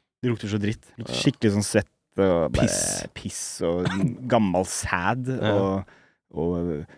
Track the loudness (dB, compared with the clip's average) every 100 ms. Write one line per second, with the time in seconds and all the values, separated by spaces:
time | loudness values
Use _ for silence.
0 | _ _ -2 -2 -2 0 0 -4 -10 -14
1 | -8 0 0 2 2 2 2 0 0 _
2 | _ 2 4 4 2 2 2 0 -4 -4
3 | -8 -10 -10 -8 -10 -2 0 0 0 0
4 | -2 -2 0 2 4 2 -2 -4 -2 0
5 | 0 -2 -4 -2 0 2 2 -2 -6 -16
6 | _ _ _ -4 -2 0 -2 -4 -8